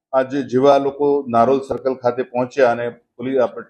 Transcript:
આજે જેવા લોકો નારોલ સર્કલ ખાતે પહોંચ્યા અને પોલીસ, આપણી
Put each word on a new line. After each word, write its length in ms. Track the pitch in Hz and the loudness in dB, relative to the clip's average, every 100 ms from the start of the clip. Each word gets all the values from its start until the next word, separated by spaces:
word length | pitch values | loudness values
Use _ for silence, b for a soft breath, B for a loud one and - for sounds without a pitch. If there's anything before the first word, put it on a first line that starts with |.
| _ | _
આજે 280 | 131 131 139 | -2 -2 -4
જેવા 360 | 123 123 139 139 | -2 2 4 4
લોકો 480 | 139 139 143 143 131 | 2 -2 0 0 0
નારોલ 300 | 117 117 135 | 2 2 2
સર્કલ 340 | 131 123 131 | -2 -4 -4
ખાતે 300 | 127 120 120 | -2 -4 -4
પહોંચ્યા 480 | 123 123 127 143 123 | -6 -4 -4 2 2
અને 180 | 120 120 | 2 -4
પોલીસ, 500 | 117 _ _ 123 135 | -8 _ _ -4 -2
આપણી 240 | 117 117 | -2 -4